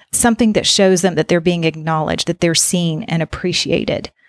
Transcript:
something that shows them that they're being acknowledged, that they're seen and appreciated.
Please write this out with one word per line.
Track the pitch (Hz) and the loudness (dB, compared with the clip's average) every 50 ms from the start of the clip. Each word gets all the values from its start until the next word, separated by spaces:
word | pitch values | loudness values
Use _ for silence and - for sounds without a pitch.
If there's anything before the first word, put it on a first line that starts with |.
| _ _ - | _ _ -2
something | 196 - 233 233 - 247 220 202 | 0 2 2 4 4 2 2 2
that | 190 - | 2 2
shows | - - - 196 190 190 170 | 2 2 4 4 4 4 4
them | - 185 170 | 2 0 0
that | 151 151 - | 0 0 2
they're | 175 175 | 2 0
being | 165 185 175 170 165 | 2 0 0 0 0
acknowledged, | 165 156 160 156 160 160 156 156 170 165 165 - | -2 -4 -4 -4 -4 -2 -2 -2 -2 -2 -4 -4
that | - 175 - | -4 -4 -2
they're | - 170 160 | 0 0 2
seen | - - - - 180 175 165 156 156 - | 2 0 0 0 0 0 0 -2 -4 -4
and | - - 165 160 | -4 -4 -2 -4
appreciated. | - - - - 180 180 - - 135 - - - - - - - - _ _ _ | -4 -6 -6 -6 -4 -4 -4 -2 -2 -2 -2 -2 -2 -4 -4 -6 -10 _ _ _